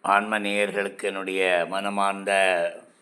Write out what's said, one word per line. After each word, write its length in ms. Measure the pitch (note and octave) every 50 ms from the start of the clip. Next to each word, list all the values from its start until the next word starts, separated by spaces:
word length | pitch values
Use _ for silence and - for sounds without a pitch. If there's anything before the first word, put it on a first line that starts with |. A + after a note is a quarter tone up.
ஆன்ம 380 | _ F#2+ G2 G2+ G2+ G#2+ A2 G#2+
நேயர்களுக்கு 640 | G#2 G2+ G2+ G#2 G#2 G2+ F#2 G2+ G2 G2+ G2+ - -
என்னுடைய 640 | G2+ G2 G2 F#2+ F#2+ F#2 F#2+ F#2+ F#2 F2+ E2+ E2+ E2
மனமார்ந்த 640 | F#2 G2 G2+ G2+ G2+ G2+ G2 G2 G2 G2 G2 G2 G2 G2 F#2+ F#2 F#2 F2 E2+ E2+ E2+ - - - _ _